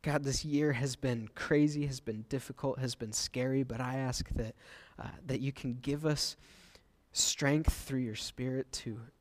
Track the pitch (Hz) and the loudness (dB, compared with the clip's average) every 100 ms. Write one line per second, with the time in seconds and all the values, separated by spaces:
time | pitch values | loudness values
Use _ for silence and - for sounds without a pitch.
0 | - 147 139 131 156 147 151 123 135 127 | 2 0 2 -2 2 2 4 2 0 0
1 | 135 120 110 - - 147 147 147 143 131 | 0 0 -2 -8 2 6 6 4 -2 -4
2 | - 107 113 139 - 123 139 131 127 113 | -6 -6 -4 -4 -4 -4 -2 0 -2 -4
3 | 110 107 - - 127 135 131 117 127 131 | -6 -4 -4 -2 2 2 0 -2 -2 0
4 | 131 123 - - 110 - - - - - | 0 -2 -2 -2 -2 -6 -18 -20 -20 -12
5 | - 69 - 131 139 135 131 123 131 143 | -12 -10 -4 -2 -2 -4 -6 -4 -2 0
6 | 156 143 - - - - - - _ _ | 2 2 0 -6 -18 -20 -20 -20 _ _
7 | _ - - - 143 151 160 - - 131 | _ 0 2 4 4 6 4 0 -2 -2
8 | 123 104 - - 127 131 - - - 110 | -2 -4 -8 -4 -2 -2 -4 -6 -6 -8
9 | 117 _ | -10 _